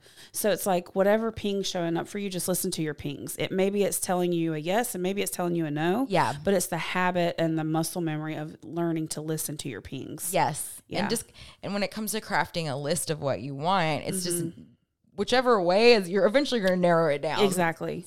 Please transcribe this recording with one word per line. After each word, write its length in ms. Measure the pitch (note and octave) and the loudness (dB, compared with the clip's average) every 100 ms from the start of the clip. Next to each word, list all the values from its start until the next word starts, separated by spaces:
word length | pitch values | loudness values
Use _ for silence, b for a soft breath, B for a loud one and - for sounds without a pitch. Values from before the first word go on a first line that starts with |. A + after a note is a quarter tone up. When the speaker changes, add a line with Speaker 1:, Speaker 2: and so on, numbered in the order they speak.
| B B B | B B B
Speaker 1:
So 180 | - A3 | -2 0
it's 140 | F3 G#3 | 0 2
like, 280 | F3+ F3+ | 0 0
whatever 380 | F#3+ F#3+ A3 A3+ | 2 4 4 2
ping's 360 | A3 G#3 G3 F#3 | -2 -2 -2 -2
showing 280 | F#3 E3+ E3 | -2 -2 -2
up 140 | D#3+ | -4
for 100 | G#3 | -6
you, 100 | G3+ | -4
just 200 | F3+ F3+ | -4 -2
listen 200 | F3+ F#3+ | -2 -2
to 100 | F3 | -2
your 120 | D#3 | -4
pings. 440 | D3 D3+ C#3 B2 - | -4 -8 -8 -10 -4
It, 120 | - | -2
maybe 340 | F#3 F#3+ G3+ | 0 2 2
it's 180 | F#3+ E3+ | 0 0
telling 320 | - F3+ F3+ | 0 0 2
you 200 | F3 E3 D#3 | 2 0 -2
a 20 | |
yes, 360 | D#3 G3+ A#3+ | -2 0 -2
and 80 | F#3 | -2
maybe 200 | F3+ G3+ | -4 -2
it's 100 | F#3+ | -4
telling 240 | - F3 E3+ | -2 -2 0
you 100 | D#3+ | -2
a 40 | |
no. 340 | D3 E3 G3+ C4+ | 0 0 0 2
Speaker 2:
Yeah. 240 | F#3 B2+ C#3+ | 2 2 0
Speaker 1:
But 100 | D#3 | 0
it's 140 | G3 - | 2 0
the 100 | E3 | -4
habit 580 | - F3+ F3+ F3+ E3+ - | -4 0 0 2 0 0
and 180 | E3 D#3+ | 0 0
the 60 | |
muscle 380 | D#3 D#3+ E3 F3+ | 0 0 -2 -2
memory 340 | E3 D3+ D#3 D#3 | -4 -4 -6 -6
of 220 | D#3 - | -8 -12
learning 460 | E3+ D#3+ E3+ E3 D#3 | -10 -4 0 0 -4
to 120 | - | -6
listen 340 | D#3 D#3 - D3 | -4 -4 -4 -6
to 100 | D3 | -8
your 100 | G2+ | -8
pings. 520 | - C3+ - B2 - | -10 -10 -10 -8 -2
Speaker 2:
Yes. 480 | G3+ D3 D3+ - - - | 0 0 0 -8 -12 -8
Speaker 1:
Yeah. 100 | - | -4
Speaker 2:
And 80 | - | -2
just, 160 | A#3 - - B B | -2 -6 -18 B B
and 80 | - | -6
when 100 | G3+ | -4
it 80 | G3 | -4
comes 200 | - G#3+ | -4 -6
to 80 | A3 | -6
crafting 500 | - F#3 D3+ - D#3 | -2 0 0 -2 -4
a 60 | C3+ | -2
list 340 | C#3+ - - | -2 -2 -2
of 120 | D3+ | -4
what 180 | C#3+ G#2+ | -2 -2
you 160 | B2+ C#3 | -4 -4
want, 480 | D#3 G3 D#3+ C#3+ | 0 2 2 0
it's 220 | - F#3+ F3 | -4 -4 -2
just 180 | F3 | -2
Speaker 1:
Mm-hmm. 180 | E3+ - - _ _ _ _ C#3 | -4 -8 -20 _ _ _ _ -6
Speaker 2:
whichever 460 | G3+ B3 B3+ A3+ | 0 2 4 4
way 320 | F3 F#3 A#3 | 4 6 8
is, 160 | A#3 F3+ | 8 6
you're 160 | G3 F#3 | 4 4
eventually 340 | A#3 D4 B3 | 4 2 2
gonna 160 | F#3+ F#3 | 2 4
narrow 380 | F3 E3+ E3 | 4 6 4
it 80 | C#3+ | 2
down. 200 | D#3 C3+ G3+ | 0 2 2
Speaker 1:
Exactly. 580 | F#3 E3 E3 E3 D3+ | 4 0 0 -6 -6